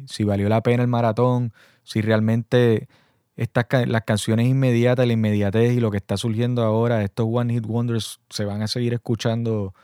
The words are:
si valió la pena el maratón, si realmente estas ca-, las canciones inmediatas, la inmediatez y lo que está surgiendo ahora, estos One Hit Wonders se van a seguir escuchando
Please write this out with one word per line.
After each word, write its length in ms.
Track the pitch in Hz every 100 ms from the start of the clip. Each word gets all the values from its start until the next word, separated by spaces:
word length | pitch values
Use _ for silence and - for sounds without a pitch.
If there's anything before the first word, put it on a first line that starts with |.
| 135
si 180 | -
valió 240 | 104 101 101
la 120 | 110
pena 220 | 120 120
el 60 | 123
maratón, 640 | 120 117 110 123 123 120 - _ _
si 160 | - 113
realmente 880 | 107 110 110 117 113 123 120 113 - _ _ _ _ -
estas 280 | 113 127 120
ca-, 180 | 135
las 180 | 120 113
canciones 440 | - 107 - 113 120
inmediatas, 600 | 135 131 117 120 123 123
la 60 |
inmediatez 600 | 113 110 104 101 110 120
y 80 | 123
lo 100 | 113
que 60 | 101
está 200 | - 98
surgiendo 460 | 120 110 120 123
ahora, 400 | 110 110 117 117
estos 240 | 101 - 113
One 240 | 117 120
Hit 140 | 120 110
Wonders 540 | 117 120 117 - - _
se 140 | -
van 180 | 104 101
a 60 | 110
seguir 260 | 123 120
escuchando 800 | 117 - 113 120 117 117 107 95 -